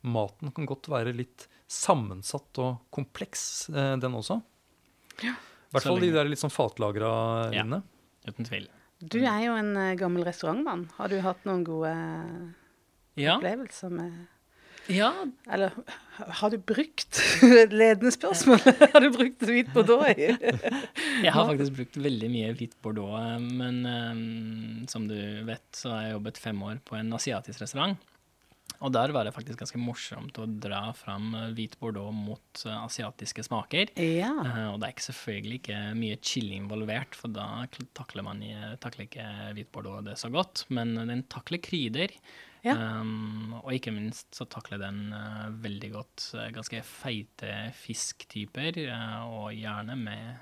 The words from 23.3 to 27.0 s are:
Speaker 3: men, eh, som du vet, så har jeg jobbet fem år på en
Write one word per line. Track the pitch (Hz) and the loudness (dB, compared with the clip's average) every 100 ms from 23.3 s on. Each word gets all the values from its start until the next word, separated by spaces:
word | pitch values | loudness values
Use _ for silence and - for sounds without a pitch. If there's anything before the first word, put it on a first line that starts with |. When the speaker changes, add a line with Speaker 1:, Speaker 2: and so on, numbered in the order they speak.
| 117 | -4
Speaker 3:
men, | 120 127 123 123 123 | -4 -4 -4 -4 -4
eh, | 120 117 113 113 113 110 110 110 113 123 | -4 -4 -6 -6 -8 -8 -8 -10 -10 -10
som | 117 107 | -6 -6
du | 107 101 104 110 | -6 -8 -8 -8
vet, | 110 _ | -10 _
så | - 127 | -10 -6
har | 110 | -6
jeg | 110 | -4
jobbet | 107 104 - | -6 -8 -8
fem | 117 104 | -8 -6
år | 101 110 | -6 -10
på | - | -10
en | 110 | -8